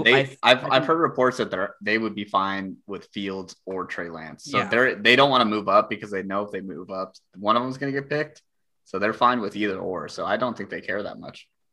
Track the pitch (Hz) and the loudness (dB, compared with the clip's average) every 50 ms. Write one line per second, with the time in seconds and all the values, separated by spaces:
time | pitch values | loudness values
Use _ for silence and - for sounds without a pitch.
0 | - 113 131 139 135 135 - - - 120 127 127 - 147 135 131 135 147 160 165 | 6 6 6 6 4 0 -4 2 6 6 6 6 4 2 2 2 4 2 2 2
1 | 165 - - - 127 127 123 - 110 - 101 92 95 - - _ 101 104 107 110 | 2 0 2 2 2 2 2 0 -2 -2 -2 -4 -4 -6 -6 _ -2 0 0 0
2 | 110 107 101 104 101 - - 98 95 98 98 98 95 95 92 - _ - 98 87 | 0 -2 -4 -6 -4 -2 0 0 0 0 -2 -4 -6 -8 -10 -14 _ -12 -12 -12
3 | - _ - 101 98 98 95 95 92 90 - - _ 95 95 92 90 87 - - | -12 _ -10 -6 -6 -4 -6 -6 -8 -12 -16 -14 _ -8 -6 -6 -6 -6 -6 -8
4 | 87 85 82 80 80 78 73 - - 143 143 110 113 98 113 117 127 127 - 101 | -8 -8 -10 -12 -12 -14 -16 -16 -10 -4 -2 -2 0 2 2 4 4 2 2 4
5 | 104 113 123 127 139 143 131 127 117 107 104 107 101 98 98 107 107 - 110 104 | 6 6 8 8 8 6 6 4 4 2 0 0 2 4 4 4 4 2 -2 -8
6 | 110 104 101 95 95 95 95 101 104 101 98 95 95 95 82 78 92 87 95 95 | -8 -8 -6 -6 -6 -4 -4 -4 -4 -6 -8 -10 -10 -10 -12 -12 -12 -10 -8 -8
7 | 95 - - - _ _ _ 92 101 104 110 120 127 131 131 135 143 139 135 139 | -8 -10 -12 -20 _ _ _ -4 0 0 2 2 0 -2 -6 -6 -6 -4 -4 -6
8 | 139 139 151 151 151 147 - - _ _ _ _ _ _ _ _ _ _ - 95 | -4 -4 -4 -4 -4 -6 -10 -18 _ _ _ _ _ _ _ _ _ _ -4 -2
9 | 101 107 110 - 120 120 123 123 104 92 98 104 107 104 95 92 92 92 92 85 | -2 -2 0 0 0 0 0 0 -4 -6 -4 -4 -2 -2 -2 -4 -6 -6 -6 -8
10 | 73 - - - 85 90 101 113 127 123 113 - 101 98 92 82 - - 92 104 | -8 -10 -8 -6 -4 -2 -2 -2 -2 -4 -4 -8 -10 -10 -10 -10 -8 -6 -6 -6
11 | 101 - - - 85 - - - - _ _ _ _ _ | -6 -8 -10 -12 -14 -14 -16 -16 -20 _ _ _ _ _